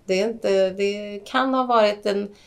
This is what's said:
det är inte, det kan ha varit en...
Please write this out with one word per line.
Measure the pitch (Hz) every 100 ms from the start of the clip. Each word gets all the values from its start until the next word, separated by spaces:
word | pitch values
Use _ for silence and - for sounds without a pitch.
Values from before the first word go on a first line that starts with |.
| -
det | 185
är | 220
inte, | 226 202 190 190
det | 190 202 208 208 202 -
kan | 254 269
ha | 262
varit | 247 233 208 208 208
en... | 202 202 -